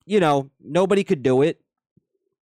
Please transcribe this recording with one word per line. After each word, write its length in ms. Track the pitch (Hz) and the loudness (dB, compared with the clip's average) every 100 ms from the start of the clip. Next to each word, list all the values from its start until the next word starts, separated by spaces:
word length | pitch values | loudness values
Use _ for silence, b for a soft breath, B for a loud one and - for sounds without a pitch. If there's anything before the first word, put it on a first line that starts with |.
| - | -4
you 140 | 208 | 0
know, 320 | 160 143 135 _ | 2 0 -4 _
nobody 420 | - 160 190 202 | -6 -2 0 0
could 220 | 196 165 | -2 -2
do 180 | 127 127 | 0 2
it. 180 | 156 - _ _ _ _ _ _ _ _ | 0 -2 _ _ _ _ _ _ _ _